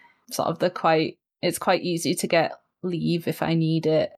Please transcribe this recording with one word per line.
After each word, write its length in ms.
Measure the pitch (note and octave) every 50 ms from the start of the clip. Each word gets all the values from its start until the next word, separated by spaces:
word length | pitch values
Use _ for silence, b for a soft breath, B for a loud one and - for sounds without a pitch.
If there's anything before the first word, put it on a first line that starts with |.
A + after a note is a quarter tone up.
| b b b b b -
sort 180 | - - - -
of 120 | E3 -
the 100 | - F3+
quite, 480 | F3 - - E3 D#3+ D#3 D#3+ - - _ _ _ _ _ -
it's 160 | F3+ E3+ -
quite 240 | - - F#3 - -
easy 320 | F3+ F3 E3 - C3+ F3
to 120 | - -
get 260 | - - E3 D3+ - - - _ _ _ _ -
leave 460 | F#3 F3 D#3+ D#3 D#3 E3+ E3+ D#3+ -
if 140 | D#3+ - E3+
I 120 | D#3+ E3
need 320 | E3 D#3+ D#3+ D#3+ E3 D#3+
it. 240 | D#3 D#3 D#3 - - -